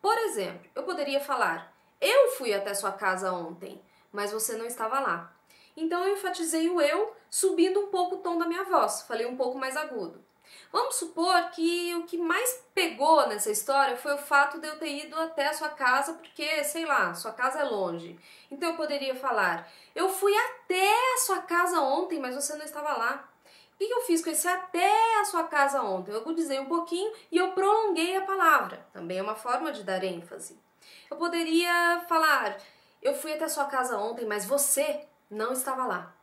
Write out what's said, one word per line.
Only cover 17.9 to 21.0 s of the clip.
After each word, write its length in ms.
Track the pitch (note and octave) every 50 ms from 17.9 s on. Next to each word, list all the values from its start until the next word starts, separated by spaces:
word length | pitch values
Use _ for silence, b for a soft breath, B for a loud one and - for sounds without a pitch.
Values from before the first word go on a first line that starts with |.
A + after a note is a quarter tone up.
| E3+ E3+ E3+ F3 E3+ B B B B B B B
Então 200 | C#4 C#4 F4 E4
eu 60 | E4
poderia 380 | D#4+ D#4 D4+ C#4+ C#4 C#4 C4+ B3+
falar: 520 | B3+ C4+ C4+ A#3+ G#3+ F#3+ F3+ E3+ E3+ - B B B B B B
"Eu 140 | - F4 F#4+
fui 240 | F#4+ - G4 G4+ G4+
até 800 | G#4+ A#4+ A#4+ - - - _ F4+ F#4 F#4+ G4+ G#4+ A#4